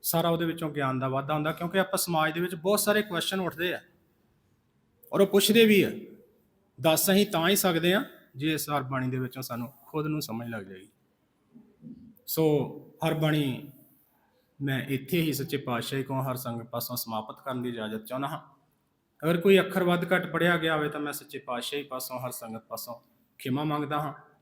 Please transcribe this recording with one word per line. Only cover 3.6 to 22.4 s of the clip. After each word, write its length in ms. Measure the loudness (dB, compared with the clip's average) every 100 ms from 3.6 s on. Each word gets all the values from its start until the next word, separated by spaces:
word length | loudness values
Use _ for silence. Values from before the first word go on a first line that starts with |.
| -4
ਆ 60 | -4 -8 _ _ _ _ _ _ _ _ _ _ _ -6
ਔਰ 100 | 2
ਉਹ 60 | 4
ਪੁੱਛਦੇ 380 | 6 6 8 10
ਵੀ 160 | 8
ਆ। 80 | 6 0 -12 -20 -20 _ _ _ _ 0
ਦੱਸ 300 | 2 4 6
ਅਸੀਂ 140 | 4 4
ਤਾਂ 220 | 2 2
ਹੀ 60 | 4
ਸਕਦੇ 380 | 2 2 2
ਆ 100 | 2 -2 -12 _ -8
ਜੇ 180 | -4
ਇਸ 160 | -4 -2
ਹਰਬਾਣੀ 400 | -4 -2 -4 -4
ਦੇ 80 | -4
ਵਿੱਚੋਂ 240 | -6 -8
ਸਾਨੂੰ 300 | -10 -8 -10 -14 -8
ਖੁਦ 200 | -4 -2
ਨੂੰ 140 | -4
ਸਮਝ 260 | -4 -6 -6
ਲੱਗ 140 | -8
ਜਾਏਗੀ। 280 | -10 -16 -20 _ _ _ _ _ _ -20 -20 _ -20 -20 -20 -20 -10
ਸੋ 160 | 0 2 2 0 -6 -18 -4 -2
ਹਰਬਾਣੀ 680 | 0 2 2 0 -2 -8 -20 -20 _ _ _ _ _ _ _
ਮੈਂ 200 | -4 -4 -2
ਇੱਥੇ 340 | -4 -2 0
ਹੀ 120 | 0
ਸੱਚੇ 240 | -2 -4 -4
ਪਾਤਸ਼ਾਹੀ 460 | -4 -4 -4 -4
ਕੋਲੋਂ 200 | -4 -4
ਹਰ 120 | -4 -6
ਸੰਗਤ 340 | -6 -8 -8
ਪਾਸੋਂ 260 | -8 -6 -8
ਸਮਾਪਤ 440 | -6 -6 -6 -12
ਕਰਨ 200 | -8 -6
ਦੀ 80 | -6
ਇਜਾਜ਼ਤ 360 | -6 -6 -6 -8
ਚਾਹੁੰਦਾ 220 | -8 -6
ਹਾਂ। 120 | -8 -14 _ _ _ _ _ _ _
ਅਗਰ 160 | 0 2
ਕੋਈ 220 | 6 6
ਅੱਖਰ 240 | 4 0
ਵੱਧ 220 | 2 2 2
ਘੱਟ 120 | 0 0
ਪੜ੍ਹਿਆ 320 | 0 2 2
ਗਿਆ 180 | 2 0
ਹੋਵੇ 140 | 0
ਤਾਂ 100 | -2
ਮੈਂ 140 | -6
ਸੱਚੇ 260 | -8 -10 -14
ਪਾਤਸ਼ਾਹੀ 440 | -6 -6 -4 -6
ਪਾਸੋਂ, 360 | -6 -8 -8 -8
ਹਰ 120 | -8
ਸੰਗਤ 320 | -8